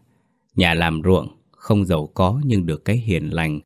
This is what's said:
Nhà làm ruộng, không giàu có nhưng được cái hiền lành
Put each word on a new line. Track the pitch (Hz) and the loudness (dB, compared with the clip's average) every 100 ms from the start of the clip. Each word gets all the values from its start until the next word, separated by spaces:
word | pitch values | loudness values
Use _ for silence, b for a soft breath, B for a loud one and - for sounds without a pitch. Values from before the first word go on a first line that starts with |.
| _ _ _ _ _ - | _ _ _ _ _ 0
Nhà | 87 | 2
làm | 82 85 80 | 2 0 0
ruộng, | 85 90 65 - _ | 2 2 0 -14 _
không | _ - 104 92 | _ 0 0 2
giàu | 80 76 | 0 -2
có | - 92 127 139 | -2 0 0 0
nhưng | 104 82 | 0 0
được | 76 - | -4 -2
cái | 120 | -2
hiền | 110 82 76 | 0 -2 -2
lành | 82 80 76 | -2 -2 -4